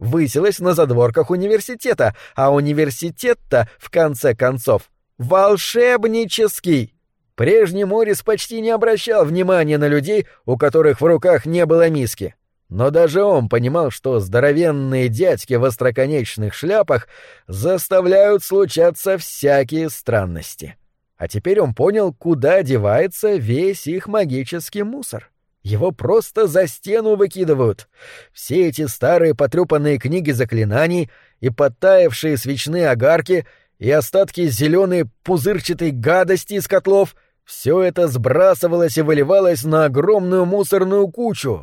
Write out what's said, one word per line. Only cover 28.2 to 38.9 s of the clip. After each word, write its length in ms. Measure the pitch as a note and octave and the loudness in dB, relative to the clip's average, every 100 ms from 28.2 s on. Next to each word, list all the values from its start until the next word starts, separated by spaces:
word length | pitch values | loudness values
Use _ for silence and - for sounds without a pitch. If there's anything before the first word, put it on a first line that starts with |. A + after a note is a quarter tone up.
| - | -20
Все 340 | - - E3+ E3+ | -20 -4 0 0
эти 180 | C#3+ C#3+ | -2 -6
старые 480 | - C3 E3+ E3 C#3+ | -2 0 2 2 2
потрепанные 640 | C#3 E3 F3 D3+ D3 C#3 | 0 0 0 0 0 -2
книги 320 | C3 F3+ D3+ | -2 -2 -2
заклинаний 800 | B2 A#2+ A#2 G#2 A#2 E3 F3 C#3 _ _ _ | -2 -2 -2 -2 0 0 -2 -4 _ _ _
и 100 | B2+ | -6
подтаявшие 880 | A#2 C#3 - F#3+ F#3+ E3+ A2+ D#3 C3+ | 0 0 2 4 6 4 0 -2 -4
свечные 520 | C3 C#3 D3 F3 D#3+ | -4 -8 -4 0 0
огарки, 560 | A#2+ C3+ E3 - F3+ - _ _ _ | 2 2 2 0 -2 -2 _ _ _
и 140 | A2 | 0
остатки 560 | D3+ - F#3+ F#3+ - E3 | 0 2 0 0 0 -2
зеленой 580 | G#2+ D3+ F3 F#3+ F3+ C3+ - | 0 0 2 2 0 -2 -8
пузырчатой 680 | - F3+ D#3 F#3+ - E3+ E3+ | -4 -2 0 -4 -4 -4 -4
гадости 640 | B2+ B2+ F#3 F#3 - - G3+ | -2 0 2 2 0 -2 -8
из 120 | - | -2
котлов — 480 | F#3+ F#3+ G3 F#3+ - _ _ _ | -2 2 2 2 -4 _ _ _
все 360 | - B2+ F3+ | -8 -2 0
это 260 | F#3 - E3 | 0 0 -2
сбрасывалось 920 | A#2+ A2+ D3 F#3+ F3 F3 F3 E3 | 0 0 4 4 4 0 0 0